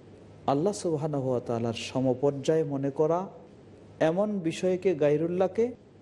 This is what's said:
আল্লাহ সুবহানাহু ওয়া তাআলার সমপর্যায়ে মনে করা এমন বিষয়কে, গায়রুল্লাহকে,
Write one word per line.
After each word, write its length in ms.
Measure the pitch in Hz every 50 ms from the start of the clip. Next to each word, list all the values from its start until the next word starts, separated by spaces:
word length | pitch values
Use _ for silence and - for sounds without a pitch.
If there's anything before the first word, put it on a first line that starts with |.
| - - - - - - - - - -
আল্লাহ 260 | 139 139 160 208 202
সুবহানাহু 560 | - - 180 160 143 147 160 147 139 127 131
ওয়া 100 | 127 120
তাআলার 340 | - - 117 113 117 117 113
সমপর্যায়ে 880 | - - - - 131 131 131 123 - - 139 139 139 131 - 160 160 156
মনে 280 | 143 139 135 135 139
করা 360 | 135 - 156 156 165 180 190 196 - - - - - - - - - - - - - -
এমন 400 | 151 160 170 185 208 214 208 196
বিষয়কে, 560 | 160 165 156 - - 185 185 180 185 196 175
গায়রুল্লাহকে, 760 | 139 151 147 147 151 165 170 175 185 190 180 - - 226 247 254 - - - - -